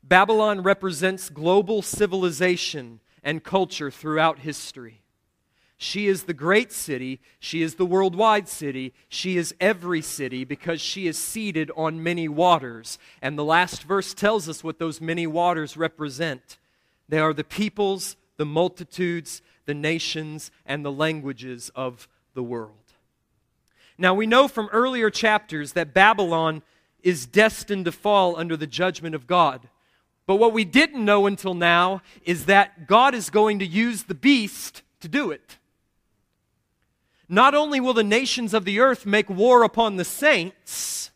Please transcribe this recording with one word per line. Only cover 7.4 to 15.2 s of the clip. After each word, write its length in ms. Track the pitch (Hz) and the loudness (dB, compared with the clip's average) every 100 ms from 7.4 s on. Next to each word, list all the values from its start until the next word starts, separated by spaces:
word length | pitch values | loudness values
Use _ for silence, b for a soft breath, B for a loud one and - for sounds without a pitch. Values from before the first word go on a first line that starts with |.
| - 165 | -8 -4
is 120 | 160 | -4
the 100 | 160 | -2
worldwide 640 | 180 185 190 175 220 214 185 | 0 2 2 2 2 2 -2
city. 460 | - 151 131 131 _ _ | -10 -8 -8 -10 _ _
She 280 | - 185 180 | -8 -4 -2
is 180 | 165 - | -4 0
every 400 | 185 202 180 170 | 0 0 -4 -4
city 440 | 156 - 135 127 | -4 -8 -8 -8
because 360 | 127 143 170 165 | -10 -10 -6 -6
she 260 | - 190 180 | -6 -6 -6
is 120 | 151 | -6
seated 520 | - 226 214 160 156 160 | -8 -6 -4 -4 -6 -4
on 260 | 160 160 | -6 -4
many 240 | 160 175 160 | -4 -4 -4
waters. 720 | 147 180 165 131 113 113 - b b | 2 4 4 2 -14 -16 -18 b b
And 160 | 131 147 | -8 -4
the 80 | |
last 380 | 147 165 180 - | 2 2 2 -4
verse 320 | 147 196 185 | -4 -4 -4
tells 340 | - 208 220 156 | -2 0 0 -4
us 160 | 156 | -10
what 140 | 165 156 | -10 -8
those 220 | 165 151 | -8 -8
many 260 | 160 170 | -6 -4